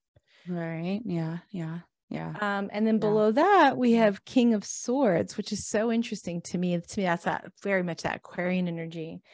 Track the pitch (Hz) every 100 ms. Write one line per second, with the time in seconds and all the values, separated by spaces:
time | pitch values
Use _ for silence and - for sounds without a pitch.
0 | _ _ _ _ 175 175 165 160 170 202
1 | 226 170 160 170 _ 185 160 165 - _
2 | _ 151 160 156 208 202 202 214 220 220
3 | 214 214 214 220 359 392 285 254 247 233
4 | 220 196 - 262 240 214 - - - 262
5 | 247 170 190 - 202 202 - 208 233 226
6 | 233 202 - 170 - 175 180 175 170 -
7 | 185 175 - 156 - _ 202 190 175 160
8 | - - - - 180 185 180 165 165 165
9 | 160 175 _